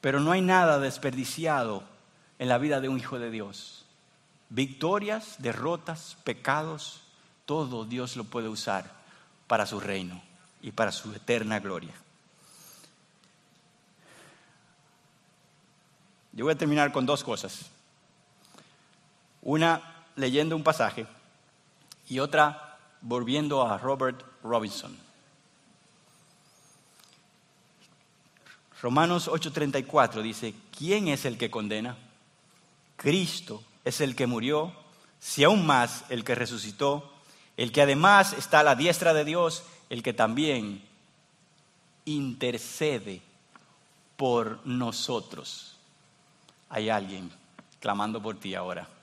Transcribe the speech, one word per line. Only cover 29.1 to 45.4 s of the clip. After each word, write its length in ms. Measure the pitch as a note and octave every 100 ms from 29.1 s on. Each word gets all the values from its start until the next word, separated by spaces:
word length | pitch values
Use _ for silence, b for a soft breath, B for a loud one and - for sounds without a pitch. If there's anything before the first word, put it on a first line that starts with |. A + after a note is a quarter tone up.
| F3 D#3
ocho 240 | D#3 D#3+
treinta 280 | D#3 D3 C3+
y 40 |
cuatro 380 | B2 D3+ A#2 A2+
dice, 320 | A2 A2 A#2 G#2 - -
"¿Quién 300 | D#3 G#3 F#3
es 180 | C#3 C#3
el 140 | A2+
que 100 | A#2
condena? 480 | A#2 G#2 G#2+ A2+ B2 - _ _ _ _ _ _ _ _ -
Cristo 680 | C#3 F3 E3+ - - A2+ - _
es 180 | - -
el 140 | C#3+ A#2+
que 120 | B2
murió, 440 | A#2 A#2+ D3+ E3 F3 - b b b
si 240 | - -
aún 220 | D3 G#3 D#3+
más 400 | C3+ A#2+ - -
el 140 | B2
que 120 | A2+ A#2
resucitó, 760 | A#2 A#2 G#2 G2+ C#3+ D3 D3+ B B B B -
el 140 | A#2+
que 100 | C#3
además 520 | C#3+ C#3 F3+ G3+ G3
está 260 | - - D3+
a 40 |
la 120 | D3+ B2+
diestra 400 | E3 E3+ E3+ D#3
de 100 | D3+
Dios, 380 | E3+ E3 D#3+ B B B
el 140 | A#2+
que 100 | A#2
también 720 | A2+ A2 A#2 D#3 C3 G#2+ G2+ - _ _ _ _ _ _ _ _ _ _ _ -
intercede 1160 | D3+ C#3 A#2+ B2+ A#2+ - - D3+ B2+ G2+ F#2 _ _ _ - _ _ _ _ _ -
por 440 | C3+ A#2+ A2 A2 C#3
nosotros". 1120 | B2 A#2+ A2+ - A#2+ - D2